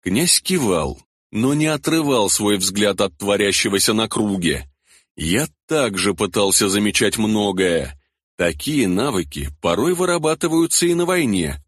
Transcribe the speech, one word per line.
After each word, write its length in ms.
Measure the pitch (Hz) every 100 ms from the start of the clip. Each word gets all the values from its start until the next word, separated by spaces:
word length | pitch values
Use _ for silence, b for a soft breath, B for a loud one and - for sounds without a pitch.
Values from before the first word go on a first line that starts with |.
Князь 400 | 92 101 170 -
кивал, 580 | - 185 117 87 71 62 _ _ _
но 220 | 107 127
не 120 | 147 156
отрывал 640 | 147 156 160 143 127 98
свой 300 | - 104 104
взгляд 420 | 95 98 104 95
от 160 | 101 -
творящегося 800 | 101 101 101 92 107 98 -
на 140 | 110 110
круге. 640 | - 107 98 85 67 69 _ b b b -
Я 320 | 76 101 - _ _
также 460 | 156 123 95 98
пытался 560 | 90 104 110 98 92 104
замечать 480 | 101 104 - 107 107
многое. 840 | 107 107 104 90 92 82 69 67 _ _ _ -
Такие 500 | 87 78 - 147 101
навыки 600 | 92 139 101 78 73 71 -
порой 320 | 85 87 151
вырабатываются 920 | 175 180 175 151 156 170 165 170 -
и 80 | 175
на 140 | 170 175
войне 580 | 180 135 95 76 71